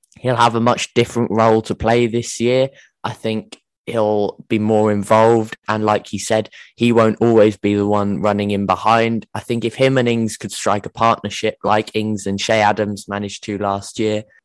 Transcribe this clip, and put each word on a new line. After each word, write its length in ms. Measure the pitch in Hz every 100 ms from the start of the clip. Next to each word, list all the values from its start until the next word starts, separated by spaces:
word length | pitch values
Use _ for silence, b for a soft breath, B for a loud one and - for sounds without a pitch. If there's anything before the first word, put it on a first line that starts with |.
| _ _
he'll 160 | 123
have 220 | 120 120 113
a 40 |
much 320 | 117 - -
different 360 | 123 110 117 117
role 320 | 110 113 110
to 140 | - -
play 320 | 110 120 120
this 320 | 117 117 -
year. 300 | 117 127 135 b b _
I 80 | -
think 480 | 110 113 110 104 - _ _ -
he'll 580 | 113 107 104 104 - -
be 100 | 110
more 320 | 107 107 107
involved. 680 | 104 98 110 113 117 110 - -
And 160 | 107
like 240 | 107 104 -
he 100 | 98
said, 320 | - 110 104 B B
he 160 | - 120
won't 320 | 113 110 104
always 340 | 117 113 107 101
be 200 | 101 101
the 100 | 101
one 340 | 104 101 82
running 300 | 104 101 101
in 160 | 101 98
behind. 600 | 92 107 113 113 113 -
I 60 | 107
think 260 | - 117
if 120 | 113 -
him 200 | 135 131
and 120 | 120
Ings 280 | 117 110 -
could 140 | 101
strike 360 | - 104 101 -
a 40 |
partnership 680 | - 113 - 104 - 110 -
like 320 | - 107 110
Ings 320 | 110 107 104 98
and 100 | 98
Che 240 | - 110
Adams 460 | 104 107 104 101 -
managed 380 | 101 101 -
to 140 | - 98
last 420 | 101 101 - -
year 240 | 107 107 - b